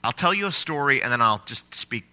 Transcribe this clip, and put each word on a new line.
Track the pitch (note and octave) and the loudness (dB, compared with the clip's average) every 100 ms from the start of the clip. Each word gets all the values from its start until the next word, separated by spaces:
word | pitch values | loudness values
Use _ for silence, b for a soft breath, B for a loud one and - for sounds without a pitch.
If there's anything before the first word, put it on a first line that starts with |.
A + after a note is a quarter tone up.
I'll | A2+ | -4
tell | B2+ F3 | 0 0
you | G3 G3+ | 0 -2
a | |
story | - - D3+ C#3+ C3+ | -4 -4 -2 2 2
and | A#2+ | 2
then | B2 | 4
I'll | A2+ G#2+ - | 4 2 -4
just | A#2 - | -10 -8
speak | - - A#2 - | -6 -4 -6 -8